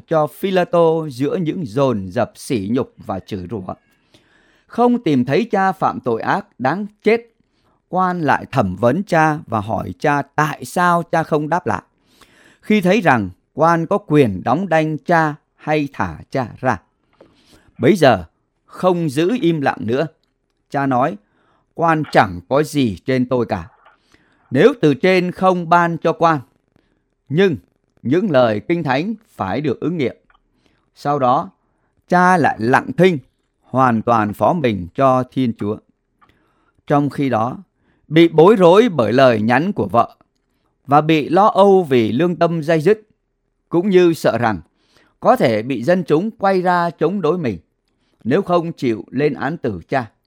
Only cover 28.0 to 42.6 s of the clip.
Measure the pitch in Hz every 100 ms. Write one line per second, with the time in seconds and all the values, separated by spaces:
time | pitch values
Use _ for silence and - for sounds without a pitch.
28 | 113 160 208 135 120 104 - 170 147 131
29 | 190 220 _ - 98 110 151 - 143 175
30 | 117 - _ _ _ _ _ _ _ _
31 | 143 143 123 143 190 - _ _ _ _
32 | - 180 180 185 117 - 113 131 - -
33 | 185 156 - _ _ _ _ 123 131 113
34 | 120 113 104 98 107 175 127 98 87 -
35 | 135 127 127 135 127 - 104 104 - _
36 | _ _ _ _ _ _ _ _ - 143
37 | 143 - 135 110 117 202 - _ _ _
38 | - 147 170 160 170 220 170 190 247 151
39 | 107 123 131 110 110 123 180 202 101 113
40 | - - _ _ _ _ _ _ - 143
41 | 156 160 120 170 208 175 196 190 165 127
42 | 110 117 175 160 170 165